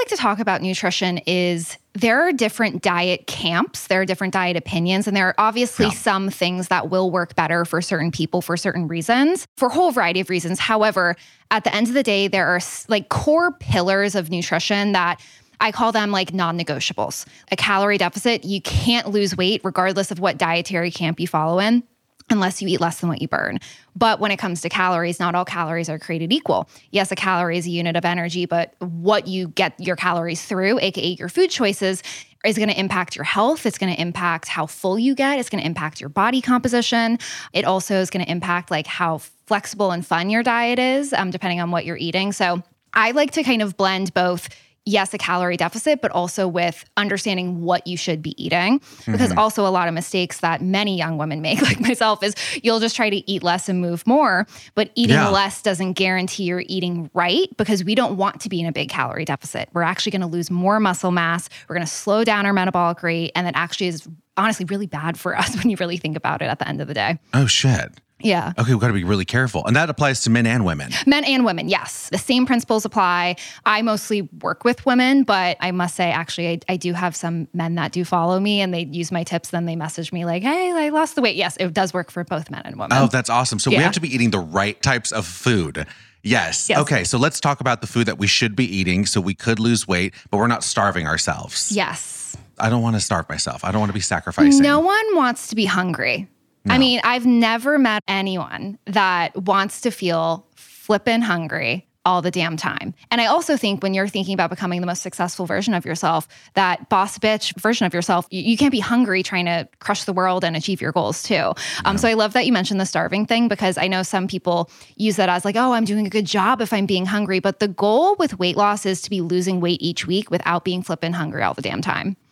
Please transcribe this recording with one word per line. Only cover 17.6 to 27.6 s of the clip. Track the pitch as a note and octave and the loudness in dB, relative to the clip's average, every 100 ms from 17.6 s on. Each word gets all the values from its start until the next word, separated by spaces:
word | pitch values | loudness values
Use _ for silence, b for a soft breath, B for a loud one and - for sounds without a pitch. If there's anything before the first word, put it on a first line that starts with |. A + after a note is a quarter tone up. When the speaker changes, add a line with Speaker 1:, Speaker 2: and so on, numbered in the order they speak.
| - G3 G3+ G3+ | 2 2 2 2
Speaker 1:
deficit, | A3+ G3+ A#3+ A#3 | 0 0 0 0
you | F#3 G3 | -2 -4
can't | - - - A#3+ - | -2 0 2 0 2
lose | G#3 G3 F3+ | 0 0 0
weight | F#3 A3 | 0 0
regardless | F#3+ F#3 F#3 F#3+ F#3+ | -2 0 0 0 -2
of | F3 | -2
what | F#3 D3 | -2 0
dietary | E3+ E3+ E3+ F#3 F3 | 0 0 -2 -2 -2
camp | - E3+ E3 | -2 -2 -2
you | F3 | -2
follow | D#3+ D#3 F3+ | 0 2 2
in, | G#3 A#3+ A#3+ _ _ _ - | 4 2 0 _ _ _ -2
unless | G#3+ F#3 - | 0 0 -2
you | F#3+ | -2
eat | F3+ | 0
less | E3+ - | 0 -2
than | E3+ | -4
what | D#3 | -2
you | E3 | -2
burn. | - - - B B B F3 | -2 -2 -6 B B B 0
But | A3+ G#3+ | 2 2
when | G#3 | 0
it | G3 | -2
comes | F#3+ E3+ | -4 -4
to | E3+ | -4
calories, | - F#3 F3 F3 E3+ | 0 0 2 0 -2
not | F3 | 0
all | F3 | 0
calories | F3+ F3 D#3+ E3 E3 | -2 -4 -4 -4 -4
are | D#3 | -6
created | - E3 E3 | -6 -4 -2
equal. | D4 - D3 b b b | -2 0 0 b b b
Yes, | G3 F#3+ | -2 0
a | F#3+ | -2
calorie | F#3+ F3+ F3 | 0 0 0
is | E3+ | -2